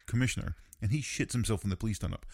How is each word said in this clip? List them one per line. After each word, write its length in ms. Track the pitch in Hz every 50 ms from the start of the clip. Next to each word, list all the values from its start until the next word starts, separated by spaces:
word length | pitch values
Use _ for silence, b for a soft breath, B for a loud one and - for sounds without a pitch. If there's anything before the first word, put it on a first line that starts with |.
| b
commissioner, 500 | - - 117 127 120 - - - - - B B B B B
and 100 | 113 98
he 100 | 120 151
shits 320 | 131 - - - 135 -
himself 300 | - 123 104 113 110 92 -
when 60 | 101
the 60 | 92
police 220 | - - 110 98 -
turn 140 | 98 95
up. 140 | 87 - - B